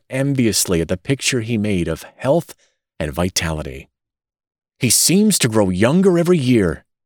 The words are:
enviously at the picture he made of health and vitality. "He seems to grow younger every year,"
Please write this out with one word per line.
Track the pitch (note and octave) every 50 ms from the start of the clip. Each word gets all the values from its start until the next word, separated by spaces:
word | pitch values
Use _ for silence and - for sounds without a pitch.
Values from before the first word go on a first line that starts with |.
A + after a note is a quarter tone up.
| _ -
enviously | B2+ C3 C#3 C#3+ C#3 B2+ A#2 A2 F#2+ - - - F2+ E2
at | E2 -
the | F#2 -
picture | - - C#3 - - - C3+ A#2+
he | G#2+ A#2 A#2+
made | G#2+ G#2 G#2+ G2+ F2 E2 E2
of | D#2+ - - - -
health | - - C3 D3+ E3+ - - - _ _ _ _ _ _ _ _ -
and | D#2+ D2+
vitality. | C2+ D#2+ F2+ F#2+ - - F2+ D#2+ D#2+ D#2 D2 C#2 C2 C2+ - _ _ _ _ _ _ _ _ _ _ _ _ _ _ _ _ _ _ -
"He | - A#2
seems | - - - - D#3+ G3+ G#3+ A3 F3 -
to | - A#2+
grow | G#2+ A2 G2+ F#2
younger | F2+ F2+ G#2+ B2 D#3 F#3+ G3 G3 F3 E3+
every | E3+ F3 F3+
year," | D#3+ B2 B2+ B2+ A2 F#2+ E2 C#2 - - _ _ _ _